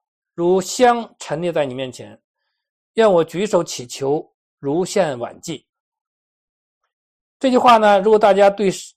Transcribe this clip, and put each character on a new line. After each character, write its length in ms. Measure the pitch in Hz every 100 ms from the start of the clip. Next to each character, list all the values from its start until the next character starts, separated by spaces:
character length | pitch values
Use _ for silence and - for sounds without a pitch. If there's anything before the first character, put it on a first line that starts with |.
| _ _ _
如 260 | - 175 185
香 480 | 180 - 240 233 226 _
陈 200 | - 156
列 140 | 175
在 140 | 160 139
你 80 | 127
面 160 | 131
前， 280 | 123 104 107 _ _ _ _ _ _ _ -
愿 160 | 220
我 100 | 175
举 220 | 160 165 208
手 180 | 180
祈 220 | 170 - 123
求 420 | - 135 151 - _ _ _
如 260 | 139 156
献 360 | 180 208 165 123
晚 200 | 107 -
祭。” 280 | - 147 _ _ _ _ _ _ _ _ _ _ _ _ _ _ _ _ _ _
这 140 | 269
句 80 | 247
话 180 | 247 220
呢， 220 | 214 202
如 100 | 208
果 80 | 214
大 160 | 214
家 160 | 190 202
对 220 | 196 196 - -